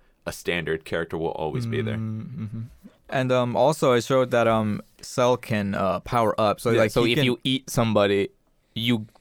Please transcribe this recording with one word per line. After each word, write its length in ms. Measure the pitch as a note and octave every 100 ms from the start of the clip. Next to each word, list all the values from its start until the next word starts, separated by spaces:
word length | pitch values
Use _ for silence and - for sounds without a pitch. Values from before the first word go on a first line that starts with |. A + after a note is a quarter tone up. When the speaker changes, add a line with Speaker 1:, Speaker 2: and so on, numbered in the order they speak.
| _ _ -
Speaker 1:
a 60 |
standard 520 | - - F2 D#2+ D#2+
character 340 | - E2+ E2+ E2+
will 100 | D#2+
always 340 | - D#2 B2+ A#2
be 160 | C3
there. 140 | A2+ A2+
Speaker 2:
Mm, 260 | A2 A2 - B2
mm-hmm. 220 | G#2+ A2+ A#2+ - - _ -
Speaker 3:
And, 200 | C#3 B2+
um, 240 | B2+ B2 A#2
also 360 | B2+ D#3 D3
it 100 | B2
showed 260 | - C3 B2+
that, 160 | A#2+ A2+
um, 320 | A2 G#2+ G#2 - _
Cell 340 | - - B2 A#2+
can, 380 | - G#2+ G2+
uh, 260 | G2 F#2+ F2
power 380 | - B2 A2 -
up. 180 | G#2+ G2
So, 100 | A#2+
Speaker 2:
Yeah, 80 | A2+
Speaker 3:
like, 100 | A2
Speaker 2:
so 140 | B2
Speaker 3:
he 80 | A#2
Speaker 2:
if 40 | A#2+
Speaker 3:
can 60 | C3
Speaker 2:
you 120 | B2
eat 240 | C3+ C3 -
somebody, 600 | - A2+ G#2 G2+ G2+ G2 _ _ _ _
you 320 | - A#2 A#2+ G#2+ _